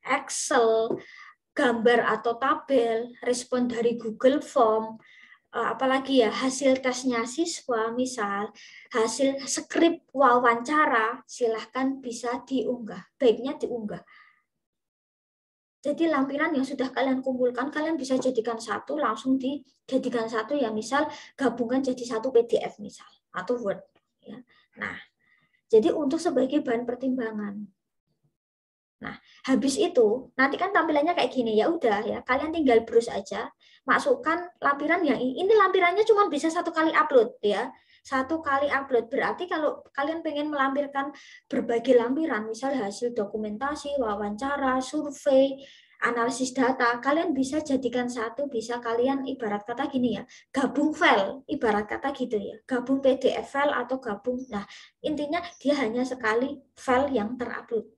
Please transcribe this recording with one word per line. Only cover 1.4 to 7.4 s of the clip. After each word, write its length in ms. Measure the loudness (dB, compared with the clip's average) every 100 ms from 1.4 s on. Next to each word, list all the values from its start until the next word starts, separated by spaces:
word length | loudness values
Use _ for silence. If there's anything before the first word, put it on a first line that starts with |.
| _
gambar 560 | 0 0 4 4 4 2
atau 320 | 0 -2 -2
tabel, 720 | 0 -2 2 2 2 0 -4 -8
respon 480 | -4 -4 -2 -2 -2
dari 320 | 0 0 0
Google 400 | -6 2 4 4
Form, 560 | 0 2 4 4 -2 -12 _ -20 -20 -20 _
eh, 160 | -6 -4 -2
apalagi 480 | 0 0 2 4
ya, 80 | 4
hasil 480 | 2 -2 2 2 2
tesnya 480 | 0 -2 -2 -2 -4
siswa, 640 | -4